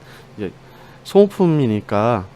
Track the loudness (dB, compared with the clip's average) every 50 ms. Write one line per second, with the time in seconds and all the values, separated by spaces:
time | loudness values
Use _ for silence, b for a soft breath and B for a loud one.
0 | B B B B B B -14 -12 -12 -12 -12 -16 B B B B B B B B
1 | B 0 4 4 4 4 2 0 0 2 2 2 0 0 -2 -2 -4 -4 -2 0
2 | 0 0 0 -2 -4 -8 -16